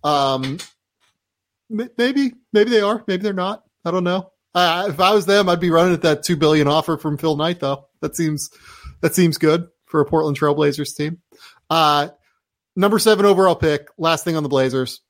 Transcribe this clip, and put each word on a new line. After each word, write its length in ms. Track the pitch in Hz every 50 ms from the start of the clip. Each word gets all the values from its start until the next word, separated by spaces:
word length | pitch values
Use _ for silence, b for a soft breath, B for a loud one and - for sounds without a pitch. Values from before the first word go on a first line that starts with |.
| -
Um, 560 | 147 151 143 139 135 135 131 131 135 131 202 - - _ _ _ _ _ _ _ _ _ _ _ _ _ _ _ _ _ _ _ _
m-, 180 | 226 208 233 254 _ -
maybe, 360 | 240 254 269 277 277 254 - _ _ _ -
maybe 160 | 208 208 220
they 120 | 240 214
are, 220 | 202 202 220 220 214 -
maybe 160 | 190 185 196
they're 100 | 214 196
not. 300 | 185 180 190 214 - _ _ _ _ _
I 60 | 170
don't 120 | 170 185 180
know. 280 | 175 180 190 185 _ _ _ _ _ _
Uh, 340 | 175 180 170 165 175 190 202
if 100 | 151 139
I 140 | 185 190 214
was 120 | 214 180
them, 240 | 170 196 202 202 185
I'd 100 | 175 170
be 120 | 170 175
running 220 | 160 165 175 185 175
at 100 | 160 -
that 180 | 165 151 147 -
two 120 | - 175 147
billion 300 | 160 151 156 151 147 139
offer 300 | 147 160 151 - 160 147
from 200 | - 156 147 143
Phil 180 | - 160 156
Knight, 240 | 143 151 165 175 175
though. 260 | - 139 139 139 _ _ _ _
That 140 | - 143 -
seems, 360 | - 170 156 151 143 - - B B B B B B B B B B
that 140 | - 165 -
seems 220 | - 180 170 156 -
good 280 | - 156 151 170 170 - _ _ _ _
for 140 | - 156
a 40 | 143
Portland 320 | 147 - 160 156 151 143 135
Trail 160 | 156 147 147
Blazers 400 | 147 151 147 139 147 147 - -
team. 280 | - 147 151 170 - _ _ B B B B B B B _
Uh, 400 | 160 165 160 151 147 147 143 175 - _ _ _ _ _ _ _ _ _ _ _ _
number 220 | 185 185 208 214 208
seven 260 | - 220 214 196 202
overall 300 | 202 196 175 190 185 165
pick. 320 | - - 160 147 147 - - _ -
Last 260 | 156 165 165 151 -
thing 100 | 175 165
on 80 | 160 151
the 60 | 143
Blazers. 520 | 143 135 131 131 123 131 127 123 - - _